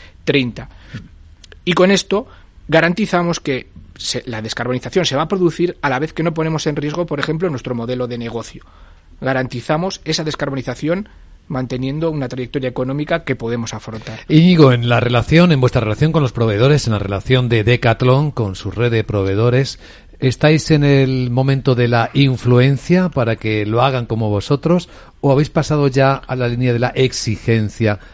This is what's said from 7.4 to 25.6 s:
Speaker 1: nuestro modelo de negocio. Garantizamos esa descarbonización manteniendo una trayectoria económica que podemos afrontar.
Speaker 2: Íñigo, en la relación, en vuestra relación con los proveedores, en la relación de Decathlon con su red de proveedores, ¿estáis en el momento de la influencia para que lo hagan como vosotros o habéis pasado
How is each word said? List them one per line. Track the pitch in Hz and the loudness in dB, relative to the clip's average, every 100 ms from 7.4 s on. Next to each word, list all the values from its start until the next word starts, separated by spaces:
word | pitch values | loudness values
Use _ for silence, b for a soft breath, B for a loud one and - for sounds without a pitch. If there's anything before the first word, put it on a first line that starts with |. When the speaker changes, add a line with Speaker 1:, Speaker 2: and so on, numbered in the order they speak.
| 180 | -4
Speaker 1:
nuestro | 131 131 120 | -4 -6 -6
modelo | 117 123 123 | -6 -6 -6
de | 120 | -6
negocio. | 117 117 - - b b b b b - | -8 -10 -12 -16 b b b b b -10
Garantizamos | 131 131 127 120 - 156 185 - - | -4 -4 -4 -8 -4 -4 -4 -8 -6
esa | 160 | -6
descarbonización | 156 - 143 135 127 123 147 180 208 b b b - | -4 -6 -6 -6 -8 -6 -4 -4 -6 b b b -10
manteniendo | 127 127 127 131 147 165 | -8 -6 -6 -4 -4 -4
una | 156 127 | -4 -6
trayectoria | 127 123 147 127 | -6 -8 -6 -6
económica | 120 127 139 147 165 - | -4 -4 -4 -4 -4 -4
que | 127 | -6
podemos | 113 120 113 | -4 -6 -6
afrontar. | 107 - 110 - 110 - | -10 -12 -14 -12 -12 2
Speaker 2:
Íñigo, | 156 175 175 135 | 6 6 8 8
en | 123 120 | 6 2
la | 120 | 0
relación, | 120 120 113 160 180 | 2 0 4 4 6
en | 143 | 4
vuestra | 120 127 | 2 2
relación | 107 104 156 | -2 0 0
con | 160 | 2
los | 135 | 0
proveedores, | - 113 101 131 147 - | 0 0 2 4 2 2
en | |
la | 104 | -2
relación | 95 98 - 131 123 | -2 -6 0 0 2
de | 117 107 | 2 2
Decathlon | 120 120 113 127 131 151 | 2 2 2 4 4 2
con | - 107 92 | -2 -4 -4
su | 101 | -8
red | 92 120 | -2 0
de | 113 | 0
proveedores, | 107 101 95 98 120 123 135 - B B B B | -2 -2 0 0 2 2 0 -6 B B B B
¿estáis | 131 123 151 156 - | -2 2 2 2 2
en | 151 143 | 2 4
el | 139 135 131 127 | 4 4 0 -2
momento | 120 135 135 131 120 | 0 0 0 0 2
de | 120 | 2
la | 117 113 | 2 0
influencia | 139 139 127 123 123 131 135 - 180 180 | 2 2 2 2 4 4 2 2 2 2
para | 139 113 113 | 0 -2 -2
que | 110 107 104 | -2 -2 0
lo | 113 | 0
hagan | 131 127 117 | 0 0 -4
como | 113 107 | -2 -2
vosotros | 101 - 143 160 175 170 B B - | -2 0 -2 2 0 -2 B B -4
o | 139 | 0
habéis | 135 151 | 2 2
pasado | 165 | -2